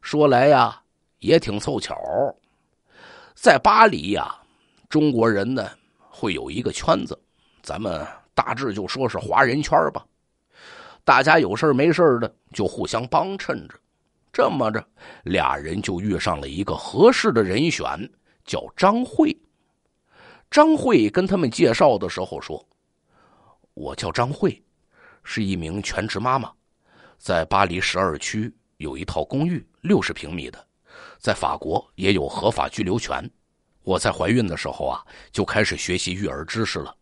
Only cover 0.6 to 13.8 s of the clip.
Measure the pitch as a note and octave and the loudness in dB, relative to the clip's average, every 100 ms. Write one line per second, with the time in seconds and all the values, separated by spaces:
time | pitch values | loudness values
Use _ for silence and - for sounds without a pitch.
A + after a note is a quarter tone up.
0.6 | A#2 - _ _ _ _ - D#3+ - G#2 | 4 0 _ _ _ _ 2 2 2 -6
1.6 | B2+ C3 - - - E2+ C3+ - _ _ | -4 -4 -6 -10 -4 -2 -2 -4 _ _
2.6 | _ _ _ _ - - - _ - C#3 | _ _ _ _ -20 -20 -20 _ 4 6
3.6 | A3 G#3+ A3 B2 D#2+ G2 C2+ - _ _ | 6 6 6 6 -2 -4 -4 -10 _ _
4.6 | _ _ _ D#3 D3+ B2 A2+ G#2 G2+ B2+ | _ _ _ 2 2 4 4 2 0 -2
5.6 | F#2+ - _ _ _ - A2+ D#2 B1 E2+ | -6 -12 _ _ _ -6 -4 -4 -6 -6
6.6 | B2 - - F3+ - - _ _ _ _ | -6 -4 0 0 0 -10 _ _ _ _
7.6 | - D2 G#2 D#2+ D2+ - _ - A#2+ A2+ | -12 -8 -6 -6 -8 -14 _ -2 -2 -2
8.6 | C3+ G2+ F#2 C3+ B2+ G2 G#2+ F#2+ C3+ C3 | -6 -6 -8 -4 -4 -4 -2 2 2 2
9.6 | D3 - D#3 - - _ _ _ _ _ | 2 2 2 -4 -14 _ _ _ _ _
10.6 | - - - - - C3 C3+ E3 A2+ G#2 | -20 -20 -20 -10 4 4 6 4 4 0
11.6 | D#3 C3 D3+ E3 E3+ A#2+ A2+ _ _ - | 2 4 4 4 4 4 0 _ _ -4
12.6 | G2 - G2 A2+ A#2+ D#3+ F3+ G3 - G#3+ | -4 -2 -4 -4 0 -2 -2 -6 -6 -8
13.6 | - - | -8 -20